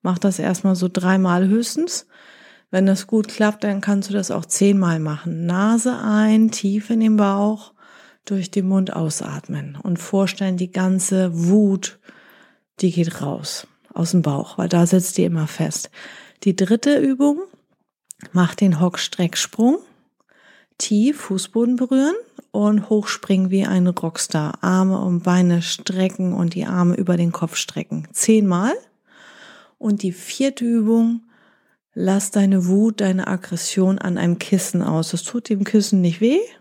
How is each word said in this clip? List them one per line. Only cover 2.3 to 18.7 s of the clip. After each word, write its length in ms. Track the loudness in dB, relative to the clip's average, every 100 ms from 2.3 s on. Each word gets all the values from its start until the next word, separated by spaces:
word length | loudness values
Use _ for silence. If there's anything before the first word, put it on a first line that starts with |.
| -20 -20 _ _
Wenn 140 | 0 2
das 220 | 2 0
gut 200 | -2 -2
klappt, 380 | 0 -2 0 -4
dann 160 | -2
kannst 280 | -2 -2 0
du 40 |
das 180 | -4 -2
auch 140 | -6 -4
zehnmal 540 | 2 4 4 2 0
machen. 460 | -2 -6 -8 -6 -2
Nase 520 | 0 2 2 0 -2
ein, 540 | 0 2 4 4 4
tief 380 | 2 -2 -2 -2
in 120 | 0
den 160 | 2 4
Bauch, 560 | 4 2 0 -2 -10 _ -20 -20 -20 _
durch 260 | -6 -6 -2
den 180 | -2 2
Mund 260 | 2 0
ausatmen 840 | -2 -4 -4 -8 -10 -8 -10 -8 -10
und 180 | -4 -4
vorstellen, 580 | -2 0 0 -2 -4 -2
die 140 | -4
ganze 600 | 0 0 0 0 0 0
Wut, 680 | 0 4 4 4 0 -4 -14 -20 -20 -20 -20 _ _ _ -2
die 120 | 0
geht 300 | 0 -2 -2
raus 460 | -8 -8 -8 -12 -14 _ _
aus 180 | -4 0
dem 100 | 2
Bauch, 360 | 2 -2 -4 -4
weil 120 | 0
da 160 | 2 4
sitzt 320 | 2 0 -2
die 60 |
immer 240 | 0 0 -4
fest. 420 | -4 -4 -4 -12 -18 -20 -20 -20 _
Die 120 | -2 0
dritte 420 | 0 2 2 2
Übung, 420 | 2 2 2 0 -6 _ _ _ _ _ _ -20 -4
mach 220 | 0 0
den 260 | 2 0